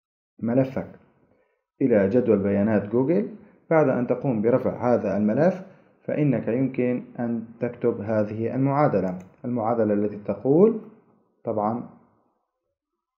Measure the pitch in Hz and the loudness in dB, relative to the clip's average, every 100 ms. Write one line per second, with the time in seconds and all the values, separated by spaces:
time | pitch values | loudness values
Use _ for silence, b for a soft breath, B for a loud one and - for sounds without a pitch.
0 | _ _ _ _ 113 127 131 - 87 - | _ _ _ _ -2 0 0 -4 -8 -12
1 | _ _ _ _ _ _ _ - 135 110 | _ _ _ _ _ _ _ -4 2 4
2 | 98 120 101 101 98 98 104 104 104 117 | 4 2 2 2 2 2 2 0 0 0
3 | 135 180 220 B B B - 160 143 127 | 0 0 -2 B B B 0 2 4 2
4 | 123 123 143 110 107 127 - - 117 117 | -2 -2 -2 0 2 2 0 -2 0 0
5 | 101 95 104 120 165 190 B B B B | 0 0 0 2 2 0 B B B B
6 | - - 147 117 110 117 131 131 123 123 | -6 0 2 2 0 -2 -2 0 -2 -2
7 | - - 120 117 113 - 120 - 120 110 | -6 -8 -6 -6 -8 -8 -8 -2 -2 -2
8 | 101 110 107 110 113 120 135 139 147 101 | -2 -2 -2 -2 -4 -2 0 2 2 2
9 | 92 90 - _ 123 120 110 117 107 104 | -2 -4 -12 _ -6 -4 0 0 2 2
10 | 104 - - 98 127 151 214 233 - - | -2 -4 -8 -4 2 4 4 0 -8 -20
11 | _ _ _ _ 120 107 104 117 - - | _ _ _ _ -6 -4 -2 -4 -10 -20
12 | _ _ _ _ _ _ _ _ _ _ | _ _ _ _ _ _ _ _ _ _
13 | _ | _